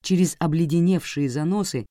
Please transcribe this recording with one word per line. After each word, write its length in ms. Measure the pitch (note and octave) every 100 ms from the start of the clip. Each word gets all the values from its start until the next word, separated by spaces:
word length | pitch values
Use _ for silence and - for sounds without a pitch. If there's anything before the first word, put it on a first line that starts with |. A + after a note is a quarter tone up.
через 360 | - F3+ E3+ -
обледеневшие 920 | E3 D#3+ D#3+ E3+ F3 F3+ - C#3+ C#3
заносы 560 | C3+ D#3 G3+ F#3 B2+ G2+